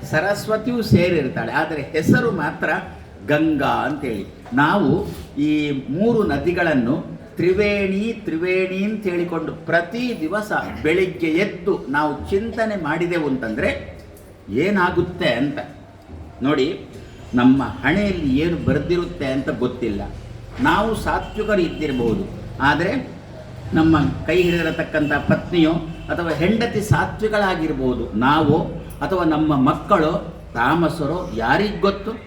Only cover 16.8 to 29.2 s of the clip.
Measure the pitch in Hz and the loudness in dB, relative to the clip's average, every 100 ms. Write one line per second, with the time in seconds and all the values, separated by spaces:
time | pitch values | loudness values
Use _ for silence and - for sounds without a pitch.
16.8 | - - - - - 123 127 135 120 - | -10 -16 -18 -18 -4 4 6 6 2 -2
17.8 | - 185 208 180 147 131 170 170 160 160 | 0 2 2 0 0 2 2 0 0 0
18.8 | 160 175 170 - 139 131 156 120 123 - | 2 0 0 -4 -2 -2 -2 -2 -2 -2
19.8 | 117 98 98 - - - - - 135 180 | -4 -4 -6 -10 -14 -14 -14 -2 2 2
20.8 | 220 214 165 170 180 214 214 202 165 135 | 2 -2 -2 -4 -4 -6 0 2 0 -2
21.8 | 151 127 117 101 98 - - - 135 151 | -4 0 0 0 -4 -10 -12 0 2 2
22.8 | 180 262 - - - - - - - 165 | 0 -2 -4 -12 -16 -16 -16 -14 -2 2
23.8 | 160 160 135 - - 170 175 170 160 165 | 4 4 2 -2 0 2 4 2 0 -2
24.8 | - 156 143 147 - 160 - 175 156 165 | -2 0 0 0 2 0 2 4 4 4
25.8 | - - - 156 170 147 175 220 233 202 | -4 -10 -6 -4 -2 0 2 2 2 0
26.8 | 190 220 - - 214 208 196 165 156 139 | 2 2 2 -2 0 2 2 0 0 0
27.8 | 131 113 117 101 127 151 147 156 196 - | 0 0 -2 0 4 4 6 4 2 -6
28.8 | - - 143 185 | -10 -6 -2 0